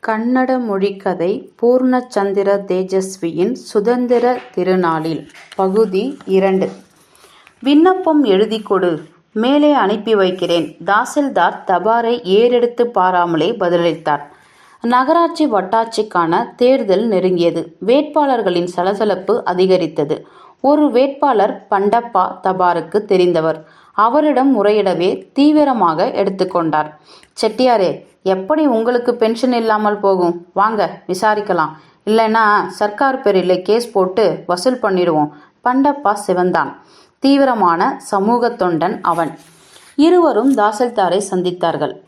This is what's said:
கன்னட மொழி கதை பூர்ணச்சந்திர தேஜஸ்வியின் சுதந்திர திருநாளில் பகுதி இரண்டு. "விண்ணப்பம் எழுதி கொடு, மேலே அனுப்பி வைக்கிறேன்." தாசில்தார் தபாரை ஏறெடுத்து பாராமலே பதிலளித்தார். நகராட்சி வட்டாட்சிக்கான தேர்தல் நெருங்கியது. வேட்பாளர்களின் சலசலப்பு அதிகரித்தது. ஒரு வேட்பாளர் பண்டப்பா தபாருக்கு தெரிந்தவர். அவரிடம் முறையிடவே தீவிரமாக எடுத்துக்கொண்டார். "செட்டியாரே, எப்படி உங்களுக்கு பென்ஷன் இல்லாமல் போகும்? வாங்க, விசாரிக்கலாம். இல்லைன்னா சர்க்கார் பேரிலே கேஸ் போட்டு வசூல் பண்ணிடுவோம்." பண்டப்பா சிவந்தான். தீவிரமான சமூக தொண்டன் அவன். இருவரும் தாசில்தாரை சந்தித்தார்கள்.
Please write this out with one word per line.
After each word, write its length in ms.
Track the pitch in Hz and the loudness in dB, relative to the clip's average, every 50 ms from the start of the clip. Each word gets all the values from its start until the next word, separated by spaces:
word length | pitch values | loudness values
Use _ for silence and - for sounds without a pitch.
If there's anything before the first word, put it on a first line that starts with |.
| - - | -4 -4
கன்னட 500 | 220 220 226 240 254 254 254 254 254 254 | -4 -2 -2 -2 0 0 0 0 0 -2
மொழி 380 | 247 226 202 196 190 202 196 | -2 -4 -2 -2 -2 -2 -4
கதை 560 | 190 - 202 180 175 165 180 214 269 - - _ _ - | -4 -4 -4 -4 -2 -2 -2 -2 -4 -8 -14 _ _ 0
பூர்ணச்சந்திர 960 | 240 247 254 254 254 254 254 247 247 - 214 196 202 196 202 196 196 202 196 196 | 2 2 2 2 0 0 -2 -4 -4 -4 -4 -2 -2 -2 0 0 0 0 0 0
தேஜஸ்வியின் 840 | 196 180 185 190 185 190 190 185 190 190 - - 170 160 160 175 214 254 | -2 -2 -2 -2 -2 -2 -4 -4 -4 -8 -8 -8 -8 -2 -2 -2 -2 -2
சுதந்திர 880 | 262 - - - 220 202 226 247 247 247 240 247 240 240 240 254 247 - - - | -6 -12 -4 -4 -2 0 0 0 0 0 0 0 2 2 0 -2 -2 -6 -10 -6
திருநாளில் 720 | - 180 180 185 185 180 165 160 160 156 165 160 143 135 - - - - - - | -4 -2 0 0 0 2 0 0 -2 -4 -4 -6 -8 -8 -14 -20 -20 -20 -18 -4
பகுதி 640 | - 190 190 190 214 226 202 185 190 214 269 285 - - | -2 -2 0 2 0 0 0 0 -4 -4 -4 -8 -10 -6
இரண்டு. 460 | - 190 190 185 196 190 185 175 - - - - _ _ _ _ _ _ _ _ _ _ _ _ _ _ _ | -2 0 2 2 2 0 0 -2 -4 -6 -12 -20 _ _ _ _ _ _ _ _ _ _ _ _ _ _ _
"விண்ணப்பம் 640 | - 254 294 294 320 370 370 370 370 330 311 302 277 | -2 2 4 4 6 4 4 2 0 0 2 2 4
எழுதி 380 | 226 190 185 214 220 220 220 220 | 4 4 2 2 0 -2 -8 -4
கொடு, 400 | - 202 190 180 180 165 151 - - _ _ _ _ _ | -2 0 0 0 0 -2 -4 -8 -14 _ _ _ _ _
மேலே 400 | 214 220 247 277 294 294 302 294 | -2 0 2 2 4 4 4 4
அனுப்பி 420 | 262 214 190 214 220 214 226 220 | 4 2 0 0 -2 -2 0 2
வைக்கிறேன்." 640 | 202 190 185 185 185 180 165 170 170 156 147 - _ - | 2 2 0 0 -2 -2 0 0 0 -2 -4 -8 _ -2
தாசில்தார் 800 | 175 196 214 247 254 - 294 285 269 220 196 170 185 - - - | 0 0 0 0 0 -2 -2 -2 0 0 2 0 0 0 -4 -4
தபாரை 580 | - 190 175 180 214 226 233 233 233 226 - - | -2 -2 0 2 0 0 0 0 0 -2 -4 -2
ஏறெடுத்து 640 | 180 190 208 233 247 247 240 240 240 240 - 240 | 0 2 4 4 4 2 2 0 0 0 -2 -4
பாராமலே 680 | 233 233 208 180 185 180 180 175 175 165 160 151 185 233 | -2 0 0 2 2 2 2 0 0 0 0 0 -2 -2
பதிலளித்தார். 680 | 214 196 175 170 170 170 175 156 - - 156 147 143 - - - _ _ _ _ _ _ _ _ _ | -2 -2 0 0 2 0 0 -2 -2 -2 -2 -2 -2 -4 -12 -20 _ _ _ _ _ _ _ _ _
நகராட்சி 680 | - 233 247 247 262 262 320 339 339 330 330 - 311 | -4 0 0 0 2 2 2 2 2 0 0 -2 -2
வட்டாட்சிக்கான 1080 | 285 220 196 185 190 - 226 226 220 - - 214 214 - 180 170 160 170 190 240 240 - | 0 0 -2 -2 0 -2 -2 -2 -2 -4 -6 -6 -2 -2 -2 0 0 0 -2 -2 -4 -4
தேர்தல் 520 | - 247 247 262 269 233 196 185 185 226 233 | 0 2 2 2 2 2 0 0 0 0 0
நெருங்கியது. 560 | 208 185 180 185 185 175 170 170 156 165 156 - - _ - | -2 0 0 0 0 2 0 0 0 -2 -8 -8 -12 _ -2
வேட்பாளர்களின் 800 | 190 240 285 294 302 - 320 294 277 262 233 214 190 180 175 170 | 2 2 2 2 0 0 0 0 2 0 0 0 0 0 -2 -2
சலசலப்பு 800 | 175 175 - 175 190 202 190 226 214 190 185 185 - 208 240 - | -4 -4 -2 -2 -2 0 0 0 -2 -2 -2 -2 -2 -2 -2 -2
அதிகரித்தது. 840 | - 180 180 185 185 185 180 - 156 - - 151 143 156 - - - _ - - - - _ | -4 0 0 2 2 2 2 0 -2 -2 -4 -4 -4 -4 -8 -8 -18 _ -20 -20 -20 -20 _
ஒரு 300 | - 262 294 302 302 285 | 0 2 2 4 2 2
வேட்பாளர் 760 | 220 240 262 277 277 - - 285 254 208 196 208 - - - _ | 2 2 0 0 0 -2 0 0 2 2 0 0 -2 -6 -6 _
பண்டப்பா 720 | - 196 196 202 202 233 240 233 233 190 185 - 185 - - | -2 0 0 2 0 0 -2 -2 -2 -2 -2 -2 -4 -4 -4
தபாருக்கு 600 | 190 185 185 180 175 175 170 160 165 - 208 214 | -4 -2 0 0 0 0 0 -4 -2 -4 -4 -2
தெரிந்தவர். 600 | 208 202 185 180 180 175 160 156 160 156 160 156 - _ _ _ _ _ | 0 2 2 2 2 2 0 0 0 -2 -4 -8 -20 _ _ _ _ _
அவரிடம் 600 | - 208 233 247 294 302 302 285 247 262 277 262 | 0 0 2 2 2 2 2 2 2 2 2 2
முறையிடவே 800 | 214 196 208 214 214 202 190 180 165 170 190 - - - - _ | 2 2 2 2 2 2 0 0 0 0 -2 -2 -4 -8 -10 _
தீவிரமாக 760 | - 277 294 311 302 294 285 254 226 190 170 160 156 190 | 2 2 4 4 4 2 2 2 0 0 0 2 0 -2
எடுத்துக்கொண்டார். 840 | 247 - - 202 190 190 185 185 180 - 175 165 160 156 151 151 151 - - _ _ - - - _ _ - - | -2 0 -2 -2 -2 -2 -4 -4 -2 -2 -2 -2 0 0 -2 -2 -4 -8 -20 _ _ -20 -20 -20 _ _ -4 -4
"செட்டியாரே, 640 | 220 214 - 254 254 240 220 190 170 139 - - _ _ _ _ | -4 -2 0 2 2 2 2 2 0 -2 -6 -12 _ _ _ _
எப்படி 440 | 190 190 190 190 190 302 302 311 | -2 -2 -2 0 -2 0 0 2
உங்களுக்கு 480 | 285 240 220 226 233 254 240 240 247 240 | 0 0 0 0 0 0 0 0 -2 -2
பென்ஷன் 380 | 240 226 220 226 226 - 254 247 | 0 0 -2 0 0 -2 0 0
இல்லாமல் 480 | 240 226 220 214 208 214 208 208 202 | 0 0 0 0 0 0 0 -2 0
போகும்? 460 | 202 196 190 185 175 170 170 175 - - _ | 0 0 2 2 0 -2 -2 -4 -10 -10 _
வாங்க, 500 | 185 196 220 220 208 190 165 196 - - | 0 0 0 0 -2 -2 -4 -4 -10 -8
விசாரிக்கலாம். 600 | - 180 185 - 214 214 208 208 - 185 170 156 151 151 - _ _ _ _ _ | -8 -6 -2 0 0 0 0 -2 -4 -2 -2 -2 -4 -6 -14 _ _ _ _ _
இல்லைன்னா 600 | 202 214 220 226 220 220 226 226 208 208 202 170 | -2 0 0 2 2 2 2 2 2 2 2 0
சர்க்கார் 540 | 185 185 - 214 208 208 - 285 269 269 262 | -4 -4 -4 -4 -4 -2 -2 -2 -2 -2 0
பேரிலே 420 | - 208 196 190 175 180 185 180 180 | 0 0 0 2 2 0 0 -2 0
கேஸ் 300 | - 208 233 240 233 - | 0 0 0 0 -2 -2
போட்டு 500 | 202 185 185 185 226 220 180 156 - - | -2 -2 0 0 0 0 0 0 -2 -4
வசூல் 320 | - 175 180 - 262 254 247 | -4 -4 -2 0 -2 -2 0
பண்ணிடுவோம்." 520 | - 214 190 180 180 170 160 156 147 147 - - - _ _ _ _ | -2 -2 0 0 0 0 2 0 -2 -2 -6 -16 -20 _ _ _ _
பண்டப்பா 520 | 247 247 262 277 285 277 277 285 - 311 311 - | -2 0 2 2 0 0 0 -2 -2 -2 -2 -2
சிவந்தான். 480 | - 185 180 180 185 170 170 147 127 - - - _ _ - _ _ _ _ | -4 -2 0 0 0 0 -2 -2 -4 -8 -16 -20 _ _ -20 _ _ _ _
தீவிரமான 760 | - 269 277 285 277 269 247 220 196 175 165 165 196 254 277 - | 0 2 4 4 2 2 2 2 2 0 2 2 0 -2 -2 -6
சமூக 500 | - - - 196 190 214 240 240 226 233 | -8 -2 -2 0 2 2 0 0 0 -2
தொண்டன் 520 | 233 - 185 180 170 156 160 180 220 190 - | -2 -2 -2 -2 0 0 -2 -2 -4 -4 -2
அவன். 360 | 180 170 165 165 151 160 - - - _ _ - _ - - - - _ | -2 -2 -2 -2 -6 -6 -14 -20 -20 _ _ -20 _ -20 -20 -20 -16 _
இருவரும் 580 | - 285 330 359 359 339 311 240 208 233 269 269 | 2 2 4 4 4 4 4 2 2 2 2 2
தாசில்தாரை 640 | 226 208 208 220 - 254 240 220 214 190 180 170 196 196 - | 2 2 0 0 0 -4 -2 0 -2 0 0 0 -2 -2 -2
சந்தித்தார்கள். 640 | - 180 175 180 175 180 180 170 156 156 151 135 - - - | -4 -2 -2 -2 -4 -2 -2 -2 -2 -2 -4 -6 -6 -10 -18